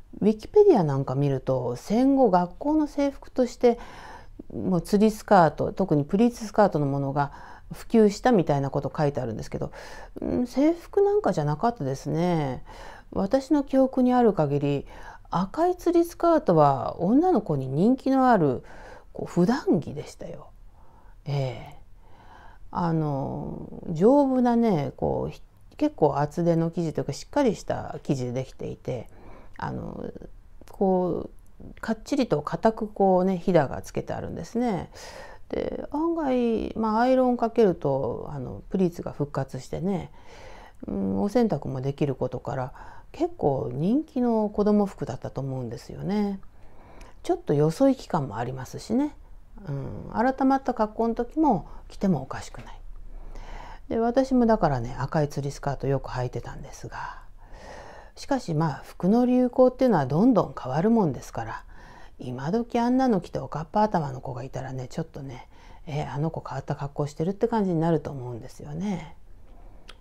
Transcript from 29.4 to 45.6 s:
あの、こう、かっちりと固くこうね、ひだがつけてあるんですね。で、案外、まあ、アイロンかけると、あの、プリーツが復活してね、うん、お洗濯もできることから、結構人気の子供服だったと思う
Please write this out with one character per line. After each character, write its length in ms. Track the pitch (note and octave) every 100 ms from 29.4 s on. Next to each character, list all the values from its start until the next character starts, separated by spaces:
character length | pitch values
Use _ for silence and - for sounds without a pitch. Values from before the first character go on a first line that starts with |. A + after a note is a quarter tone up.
| - -
あ 140 | -
の、 320 | B2+ A2 - - - - - - - -
こ 580 | - F#3+ F#3 F3+ - - - - -
う、 220 | - -
か 140 | -
っ 40 | A3+
ち 120 | - C#4+
り 120 | A#3+
と 120 | D3
固 300 | - F3 A3+
く 140 | A3 G#3+
こ 320 | - G3 F#3
う 60 |
ね、 140 | F#3 F#3
ひ 140 | G3
だ 140 | E3+ C3+
が 160 | -
つ 100 | -
け 120 | -
て 100 | -
あ 60 | A2
る 100 | -
ん 60 | -
で 80 |
す 120 | - A3+
ね。 360 | B3 F3 - - - - - - -
で、 400 | - - - -
案 240 | C#4+ E4
外、 580 | E4 C#4 B3+ A#3 A3 - -
ま 220 | A3 G#3+
あ、 20 |
ア 80 | B3+
イ 80 | C4
ロ 120 | B3+
ン 80 | B3
か 140 | A3+
け 140 | A3+
る 100 | G#3
と、 540 | E3+ C#3+ C3+ A#2+ G#2+ F#2
あ 80 | C#3+
の、 240 | B2 G#2 -
プ 80 | F#3+
リ 120 | F3+
ー 40 |
ツ 80 | -
が 80 | -
復 220 | B2+ D3
活 260 | D3 C3+ C3
し 80 | -
て 140 | D3+
ね、 320 | F3 F3+ D#3 - - - - - - - -
う 60 |
ん、 280 | G3+ G3 G3
お 80 | G3+
洗 200 | B3 A3+
濯 180 | D3 C3+
も 140 | C3
で 120 | C3+
き 140 | C#3+ C#3+
る 80 |
こ 140 | B2+ B2+
と 100 | A#2+
か 160 | -
ら、 180 | C3+ C3 - - - -
結 240 | - E4+ -
構 340 | D3 C3+ C3
人 320 | B2+ F3 C4+
気 160 | D#4 B3+
の 280 | A#3+ A3+ G#3
子 160 | G#3
供 220 | G#3 G#3 G3+
服 200 | - -
だ 80 |
っ 40 | B2+
た 120 | A#2+
と 100 | -
思 180 | C3+
う 60 | C3